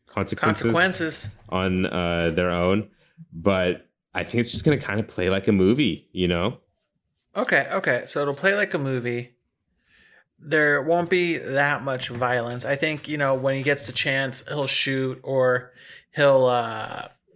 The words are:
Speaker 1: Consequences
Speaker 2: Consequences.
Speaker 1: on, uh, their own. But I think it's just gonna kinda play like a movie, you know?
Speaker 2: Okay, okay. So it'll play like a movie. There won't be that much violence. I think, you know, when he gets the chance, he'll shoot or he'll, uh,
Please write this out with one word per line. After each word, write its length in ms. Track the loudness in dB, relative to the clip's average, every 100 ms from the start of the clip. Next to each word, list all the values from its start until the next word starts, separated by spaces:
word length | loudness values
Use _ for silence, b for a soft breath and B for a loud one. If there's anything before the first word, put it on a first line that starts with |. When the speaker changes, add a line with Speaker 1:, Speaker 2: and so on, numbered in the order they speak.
| _
Speaker 1:
Consequences 560 | -6 -4 -2 0 0
Speaker 2:
Consequences. 680 | 2 2 2 0 -4 -4 -8 -12 -6
Speaker 1:
on, 380 | -2 0 0 0
uh, 440 | -2 -2 0 0
their 200 | 2 0
own. 380 | 2 2 2 -2 b b b -20
But 560 | -4 0 2 2 -2 -6 _ _
I 100 | -8
think 160 | -4 0
it's 100 | 0
just 140 | 2
gonna 120 | 2 0
kinda 260 | 0 -4
play 260 | -4 -2 0
like 160 | 0 2
a 40 |
movie, 560 | 4 6 4 2 -2 _
you 140 | -2 0
know? 300 | 2 0 -4 _ _ _ _ _ _ _ -6
Speaker 2:
Okay, 300 | 0 0 0
okay. 300 | -2 0 -2 -2
So 140 | -2
it'll 140 | -2
play 200 | 0 0
like 200 | 0 0
a 40 | -2
movie. 580 | -2 -4 -4 -6 -8 _ _ _ _ _ b b b b b _
There 440 | -2 2 2 2
won't 260 | 2 0 2
be 300 | 0 0 -2
that 440 | -2 0 0 0
much 260 | -4 -6 -6
violence. 560 | -2 0 0 -2 -6
I 100 | -4 -2
think, 320 | -2 -4 -6
you 80 | -2
know, 180 | 0
when 200 | 0 0 -2
he 60 |
gets 240 | 0 0 0
the 60 |
chance, 520 | -2 -2 -2 -2 -6 -6
he'll 180 | -4 -2
shoot 540 | 0 0 -2 -4 -6
or 500 | -4 2 2 2 -2 B B B B
he'll, 320 | 2 6 6 6
uh, 640 | 2 0 -6 -8 -10 -12 _ _